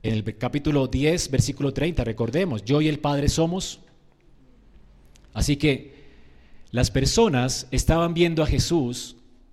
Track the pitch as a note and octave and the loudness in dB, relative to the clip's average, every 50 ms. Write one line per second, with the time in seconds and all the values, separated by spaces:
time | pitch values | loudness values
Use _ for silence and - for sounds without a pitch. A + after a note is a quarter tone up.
0 | - A2+ A2 A2 G#2 A2 - - - B2 - D3 C#3+ D#3 D3 C#3 C3 A#2+ - C3 | -2 -2 -2 -2 -4 -6 -6 -6 -6 -4 -4 -2 -2 0 2 2 0 0 0 0
1 | C#3+ D3+ E3+ F3 - - C3+ B2 - - C#3 - D3 C#3 G#2+ - C#3 F3 E3 - | 2 2 0 0 -2 0 0 0 0 0 -2 -2 -4 -4 -2 -2 -4 -2 -2 -2
2 | A#2+ A2 A2+ - A#2 A2+ A#2+ E3 G3 F3+ B2 G#2 F#2 A2+ C#3 D3 D#3 D#3 D3+ D3 | -2 -2 -2 -2 -4 -2 0 -2 -2 -2 -4 -6 -2 0 2 2 2 2 0 0
3 | - C#3+ C#3+ C#3+ C#3+ B2+ - - E3 E3 F3 F#3 - - - - - - - - | -2 -2 0 2 0 0 2 2 0 0 0 -4 -6 -8 -12 -16 -20 -20 -20 -20
4 | _ - _ _ _ - - _ - - - - _ - - - - - - - | _ -20 _ _ _ -20 -20 _ -20 -20 -20 -20 _ -20 -20 -20 -20 -20 -20 -20
5 | - - - - - - - A2 - C#3+ D3 C#3 - D3+ C3+ A#2+ - - - - | -20 -20 -20 -20 -20 -10 -4 -2 0 0 0 2 2 2 2 0 -4 -16 -20 -20
6 | - - - - - - - - - - - - - - - A#2+ B2+ - - C3+ | -20 -20 -20 -20 -20 -20 -20 -20 -20 -20 -20 -20 -16 -6 0 0 0 2 2 0
7 | C3+ C3+ - A3+ A#3 A3 C3+ B2 B2 C3 B2+ - - - - B2+ - - D#3+ E3 | 0 2 4 4 4 4 4 2 0 0 -4 -6 -8 -4 -4 -2 2 2 2 2
8 | E3+ E3+ E3+ E3 F3 E3+ E3+ D#3+ D3+ D3 D3 C3+ - - F3 E3 C3 A#2+ B2 - | 2 0 2 2 2 2 2 0 0 2 2 0 0 2 0 0 0 -2 -4 -8
9 | - - - - - - - - - _ | -10 -14 -18 -20 -20 -20 -20 -20 -20 _